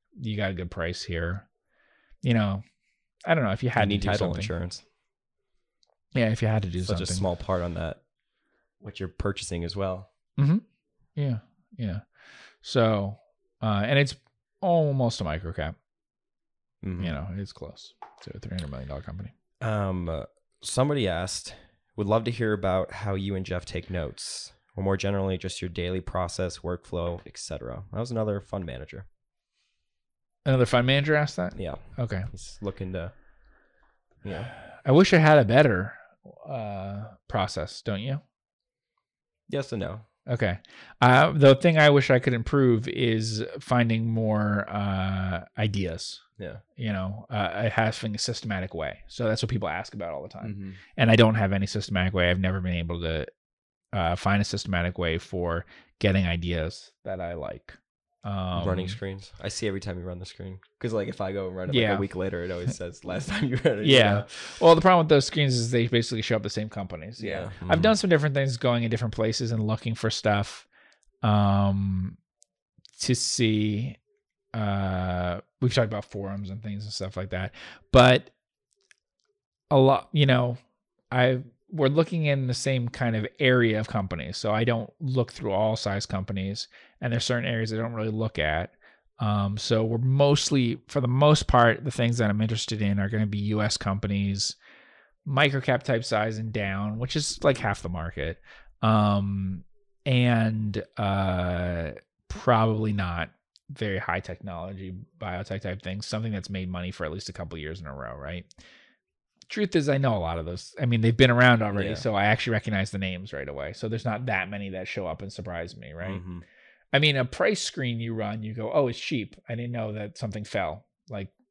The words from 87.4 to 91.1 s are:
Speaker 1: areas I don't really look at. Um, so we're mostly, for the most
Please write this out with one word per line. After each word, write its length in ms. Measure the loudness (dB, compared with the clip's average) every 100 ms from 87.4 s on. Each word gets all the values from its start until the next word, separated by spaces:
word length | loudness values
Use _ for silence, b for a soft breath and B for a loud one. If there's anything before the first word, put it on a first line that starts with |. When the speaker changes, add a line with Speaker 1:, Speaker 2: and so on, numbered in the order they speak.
| -2
Speaker 1:
areas 240 | -2 -2
I 40 | -2
don't 160 | -4
really 160 | -4 -4
look 280 | -2 -4 -2
at. 320 | 0 0 -4 -10 b b b _
Um, 360 | 0 0 0 -2
so 280 | 0 0
we're 140 | 2 0
mostly, 800 | 2 4 4 4 2 2 2 -2 -4
for 120 | -2
the 60 |
most 380 | 0